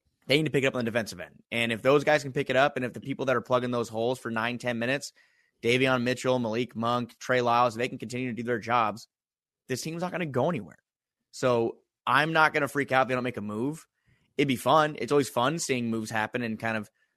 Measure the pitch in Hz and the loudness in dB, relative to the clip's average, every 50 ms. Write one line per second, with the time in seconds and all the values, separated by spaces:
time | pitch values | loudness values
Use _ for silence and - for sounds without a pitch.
0 | _ _ _ _ _ - 135 156 156 143 131 139 127 135 120 127 117 113 104 117 | _ _ _ _ _ 2 2 2 2 2 2 2 2 2 0 0 -2 -2 -2 -2
1 | 104 - 92 87 82 - - _ _ _ 113 117 117 117 113 107 - 131 143 147 | -4 -4 -8 -14 -16 -16 -20 _ _ _ -4 -2 -2 -2 -2 0 2 4 4 4
2 | 139 151 151 147 143 135 123 147 135 - 127 127 143 143 - 139 127 113 - 113 | 4 4 2 2 0 -2 -4 -4 -2 2 2 4 4 4 2 -2 -6 -6 -6 -8
3 | 104 135 135 - 135 131 127 117 - - 127 123 123 123 123 120 113 113 110 113 | -10 -8 -6 -4 -2 0 0 0 0 0 0 0 0 0 -2 -2 -4 -4 -4 -2
4 | 113 123 131 - - 120 113 113 110 120 120 117 123 123 120 113 117 123 139 139 | -2 -2 -2 -4 -6 -6 -4 -2 -2 -4 -4 -4 -4 -4 -4 -2 -2 -2 -2 -4
5 | - - - _ _ _ _ _ _ _ _ _ - 117 123 127 135 131 131 123 | -6 -10 -16 _ _ _ _ _ _ _ _ _ 0 2 4 4 4 4 2 2
6 | 120 123 123 120 - 127 127 127 120 110 110 117 127 110 - 110 113 120 120 123 | 2 0 -2 0 0 0 0 0 0 -2 -2 -4 -4 -4 -6 -4 -2 0 0 -2
7 | 120 113 - _ - - 127 127 120 120 120 120 123 120 110 113 123 127 131 123 | -2 -6 -10 _ -2 0 0 2 2 4 4 4 4 2 2 -2 -4 -4 -6 -8
8 | 117 107 123 123 127 127 113 110 113 120 123 110 101 113 120 120 110 104 101 113 | -10 -8 -6 -6 -6 -6 -6 -6 -4 -4 -4 -2 -2 0 2 2 2 0 -2 -6
9 | - - _ _ _ _ _ _ _ _ _ _ _ - 127 - - 160 165 170 | -12 -20 _ _ _ _ _ _ _ _ _ _ _ -8 -8 -6 -6 -8 -6 -6
10 | 180 175 - 175 175 147 131 123 135 175 175 117 92 78 - _ _ _ _ _ | -6 -6 -4 -6 -6 -2 0 0 0 0 0 -4 -6 -12 -16 _ _ _ _ _
11 | _ _ _ _ _ _ - - 135 127 123 117 117 113 - - _ _ _ _ | _ _ _ _ _ _ -8 -2 0 2 2 2 2 0 -2 -6 _ _ _ _
12 | _ 117 123 139 151 160 165 160 156 147 147 151 143 127 - 143 135 - 127 131 | _ 2 4 4 4 4 4 4 4 4 4 2 0 0 0 -2 -2 2 2 2
13 | 131 120 127 127 120 127 117 113 104 104 104 107 123 143 160 - - _ _ _ | 2 2 0 -2 -2 -4 -4 -6 -6 -6 -4 -4 -4 -4 -6 -8 -14 _ _ _
14 | _ _ _ _ _ _ _ - 147 139 127 - - 123 147 160 151 151 151 - | _ _ _ _ _ _ _ 0 2 2 0 2 2 4 4 4 4 2 0 -4
15 | 117 120 147 147 135 - - 120 120 143 165 165 - - 131 123 120 113 113 113 | -2 2 2 2 2 2 0 0 0 0 0 -2 -2 -2 -2 -2 -2 -2 -2 -4
16 | 110 107 113 110 107 110 - 123 120 113 110 110 113 113 110 107 104 - _ _ | -4 -4 -2 -2 -2 -2 -4 -4 -4 -6 -6 -4 -4 -4 -4 -4 -6 -8 _ _
17 | _ _ _ | _ _ _